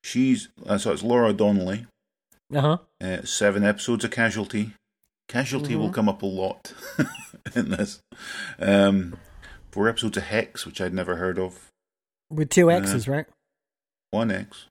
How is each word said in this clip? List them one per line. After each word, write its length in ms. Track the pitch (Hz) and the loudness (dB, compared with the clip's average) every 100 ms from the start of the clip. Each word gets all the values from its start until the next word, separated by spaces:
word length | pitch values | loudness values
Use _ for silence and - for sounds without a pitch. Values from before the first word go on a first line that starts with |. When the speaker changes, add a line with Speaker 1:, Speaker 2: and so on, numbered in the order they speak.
Speaker 1:
She's, 460 | - 120 131 113 - _ - | -4 0 2 2 -2 _ -4
uh, 100 | 101 | -2
so 140 | 107 | 0
it's 100 | 90 | -2
Laura 300 | 110 120 113 | 2 4 4
Donnelly. 540 | 101 104 101 90 104 120 _ _ _ _ _ _ | 4 4 4 0 -6 -10 _ _ _ _ _ _
Speaker 2:
Uh-huh. 240 | 143 147 170 _ _ | 0 2 0 _ _
Speaker 1:
Uh, 200 | 92 92 | -6 -6
seven 400 | - - 101 98 | -6 0 2 4
episodes 400 | 104 104 - 113 | 2 2 -2 -2
of 60 | 113 | -2
Casualty. 640 | - 113 107 101 107 110 - _ _ _ _ - | 0 0 0 -4 -4 -6 -10 _ _ _ _ -6
Casualty 460 | 120 123 135 147 113 | -4 -2 -4 -2 -2
will 100 | 107 | -2
Speaker 2:
Mm-hmm. 80 | |
Speaker 1:
come 140 | 107 107 | 2 0
up 100 | 98 | 0
a 40 | 98 | -6
lot 480 | 95 95 - - - - - - | -4 -4 -6 -16 -18 -10 -4 -4
<laughs> 420 | - - - - | -4 -20 -18 -6
in 160 | 123 - | -4 -2
this. 300 | 92 104 - _ - - - - - | -2 -4 -8 _ -20 -14 -12 -12 -4
Um, 580 | 95 101 98 98 87 - - - - - - | 4 6 6 4 0 -10 -18 -20 -20 -20 -12
four 160 | - 110 | -2 0
episodes 300 | 113 113 101 | 0 -2 -4
of 60 | |
Hex, 420 | - 107 - - - | -2 -2 -2 -10 -12
which 140 | - | -6
I'd 120 | 92 | -4
never 240 | 92 90 85 | -2 -4 -2
heard 220 | 92 92 | -2 -2
of. 320 | 92 - - _ _ _ _ _ _ | -6 -8 -20 _ _ _ _ _ _
Speaker 2:
With 200 | 156 151 | -4 2
two 200 | 185 170 | 6 6
Speaker 1:
Uh, 40 | 175 | 6
Speaker 2:
X's, 320 | 196 135 113 | 2 -2 -2
right? 180 | 143 - _ _ _ _ _ _ _ _ | -4 -6 _ _ _ _ _ _ _ _
Speaker 1:
one 200 | 104 113 | -2 0
X. 360 | 95 104 - - | -2 -8 -16 -20